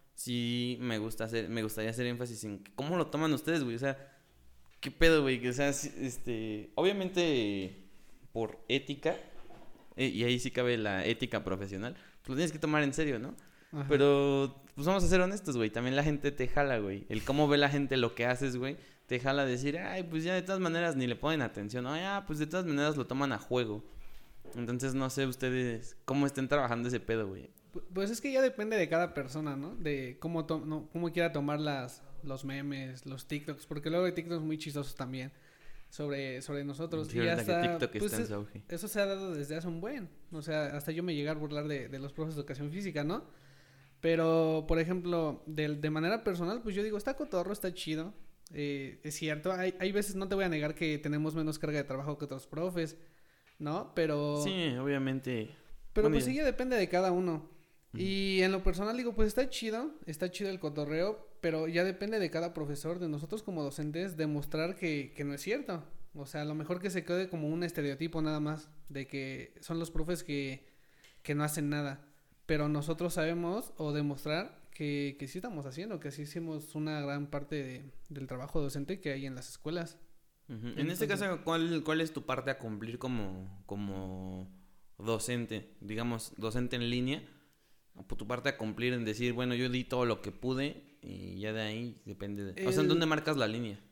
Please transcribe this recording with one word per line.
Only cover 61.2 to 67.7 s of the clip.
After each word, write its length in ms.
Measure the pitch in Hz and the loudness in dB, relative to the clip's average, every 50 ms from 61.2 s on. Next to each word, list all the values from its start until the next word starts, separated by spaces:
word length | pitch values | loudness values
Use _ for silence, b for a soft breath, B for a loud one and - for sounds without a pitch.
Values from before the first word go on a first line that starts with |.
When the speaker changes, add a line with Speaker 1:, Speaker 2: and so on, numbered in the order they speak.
| - - - - - | -8 -14 -8 -2 0
Speaker 2:
pero 220 | 165 156 156 160 165 | 0 2 2 0 2
ya 160 | 165 170 180 | 2 4 4
depende 340 | 190 185 190 202 208 226 214 | 2 2 -2 -2 -2 0 2
de 140 | 185 175 | 0 0
cada 240 | - 160 170 170 170 | 0 0 -2 -2 -2
profesor, 420 | 160 151 143 147 139 - 160 175 180 | -4 -4 -4 -4 -4 -2 -4 -4 -2
de 100 | 180 160 | -2 -2
nosotros 360 | 151 143 156 - 214 220 - | -2 -2 -4 -4 -6 -6 -4
como 180 | 214 185 160 | -4 -4 -2
docentes, 560 | 147 139 - - 147 151 147 165 185 196 170 156 | -4 -4 -4 -4 -4 -2 -2 -2 -4 -4 -2 -2
demostrar 580 | 156 151 147 147 143 - - 156 160 175 185 | 0 0 0 0 0 0 0 0 0 -2 -2
que, 380 | - 185 165 151 143 135 - - | -2 -2 0 0 0 -2 -4 -6
que 80 | - 143 | -6 -4
no 120 | 143 143 | -4 -4
es 60 | 139 | -4
cierto. 420 | - 190 220 294 285 - 180 160 147 - - - - - - | -2 -2 -2 -2 -2 -4 -6 -6 -6 -8 -8 -8 -8 -8 -10
O 100 | 151 139 | -10 -10
sea, 160 | 135 - 151 | -8 -6 -4
a 40 | 147 | -4
lo 100 | 151 151 | -2 -4
mejor 240 | 156 151 160 180 180 | -4 -2 -2 -2 -2
que 80 | 185 196 | -2 -2
se 140 | 175 185 156 | -2 -2 0
quede 260 | 175 175 180 185 185 | 0 0 0 0 0
como 200 | 175 160 151 151 | -2 -2 -2 0
un 120 | 160 170 | 0 0
estereotipo 580 | 175 165 | -2 -2